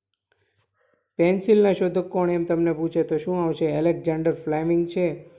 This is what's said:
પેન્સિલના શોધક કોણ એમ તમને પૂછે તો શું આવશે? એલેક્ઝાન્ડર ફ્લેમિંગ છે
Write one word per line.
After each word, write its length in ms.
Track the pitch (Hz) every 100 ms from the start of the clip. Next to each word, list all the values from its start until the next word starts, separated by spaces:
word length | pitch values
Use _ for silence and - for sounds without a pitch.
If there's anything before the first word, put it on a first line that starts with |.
| _ _ _ _ _ _ _ _ _ _ _ -
પેન્સિલના 580 | 170 190 190 208 202
શોધક 340 | 180 185 180 180
કોણ 240 | 185 175
એમ 120 | 175
તમને 300 | 170 165 170
પૂછે 300 | 156 165 165
તો 140 | 156 156
શું 280 | 180 180 165
આવશે? 200 | 160 156
એલેક્ઝાન્ડર 680 | 147 165 165 165 156 165
ફ્લેમિંગ 560 | 156 156 151 165 170 170
છે 380 | 185 175 147 -